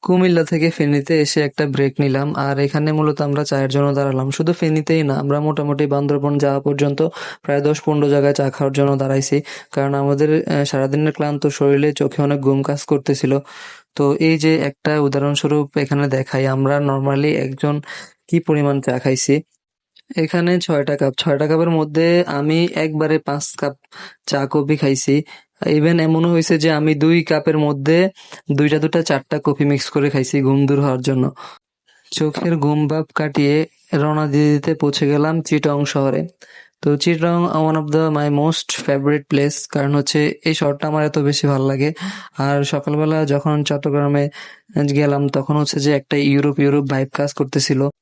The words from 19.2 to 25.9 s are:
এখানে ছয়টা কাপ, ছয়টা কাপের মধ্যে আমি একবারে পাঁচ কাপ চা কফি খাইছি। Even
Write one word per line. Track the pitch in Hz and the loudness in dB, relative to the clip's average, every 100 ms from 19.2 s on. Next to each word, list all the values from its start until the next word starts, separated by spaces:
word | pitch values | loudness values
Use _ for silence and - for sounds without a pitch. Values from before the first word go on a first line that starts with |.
| - 143 - _ _ _ _ _ _ - | 2 0 0 _ _ _ _ _ _ -6
এখানে | 160 175 175 180 | -2 0 2 0
ছয়টা | - 151 143 147 | 0 0 0 0
কাপ, | 139 131 | -2 0
ছয়টা | - 139 147 | 0 0 2
কাপের | 160 170 | 2 2
মধ্যে | 165 151 151 165 170 - | 0 0 2 2 2 2
আমি | 143 151 160 175 - | -2 0 2 0 0
একবারে | 160 156 156 156 | -2 -2 0 0
পাঁচ | - 143 - - | -2 -6 -6 -4
কাপ | 143 139 _ - - - - | -6 -6 _ -20 -20 -16 -4
চা | 143 135 | -2 0
কফি | 151 139 151 | 0 0 2
খাইছি। | 143 135 - 139 151 - _ _ - | 2 0 2 0 0 -16 _ _ 0
Even | 151 151 | 2 4